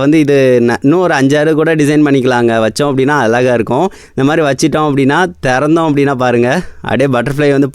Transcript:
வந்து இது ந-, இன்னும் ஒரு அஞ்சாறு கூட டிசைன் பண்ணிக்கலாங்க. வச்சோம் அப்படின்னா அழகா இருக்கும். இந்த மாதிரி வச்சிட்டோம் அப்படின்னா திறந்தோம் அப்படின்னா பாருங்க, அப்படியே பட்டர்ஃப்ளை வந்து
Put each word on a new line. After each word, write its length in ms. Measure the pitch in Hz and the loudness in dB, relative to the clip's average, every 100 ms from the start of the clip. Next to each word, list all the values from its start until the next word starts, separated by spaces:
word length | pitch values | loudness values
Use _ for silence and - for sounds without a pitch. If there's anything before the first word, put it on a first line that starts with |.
வந்து 160 | 139 160 | 2 2
இது 120 | 143 139 131 123 120 | 2 2 4 2 2
ந-, 100 | 113 139 | 0 0
இன்னும் 160 | 170 175 | 2 0
ஒரு 100 | 151 | 0
அஞ்சாறு 340 | 135 147 151 151 | 0 2 0 0
கூட 140 | 156 160 | 0 0
டிசைன் 220 | 143 151 147 | 0 2 2
பண்ணிக்கலாங்க. 440 | 139 127 123 120 113 110 | 2 0 0 0 0 -2
வச்சோம் 240 | - 147 | -2 -2
அப்படின்னா 240 | 131 135 147 | 0 0 0
அழகா 300 | 113 120 127 120 | 0 0 0 0
இருக்கும். 280 | 101 123 190 - - - | -2 -2 -2 -6 -12 -4
இந்த 100 | 135 | 0
மாதிரி 140 | 165 147 | 0 0
வச்சிட்டோம் 400 | 135 160 151 151 | 0 -2 0 -2
அப்படின்னா 300 | 139 135 151 185 180 135 | 0 0 0 -2 -4 -4
திறந்தோம் 400 | 127 147 165 160 | -2 -2 0 0
அப்படின்னா 260 | 143 143 135 | 0 -2 0
பாருங்க, 260 | 127 120 120 156 180 - - | 0 0 0 -2 -6 -12 -6
அப்படியே 220 | 113 139 120 | -2 0 -2
பட்டர்ஃப்ளை 340 | 120 139 143 139 | -2 -2 0 0
வந்து 140 | 139 | 0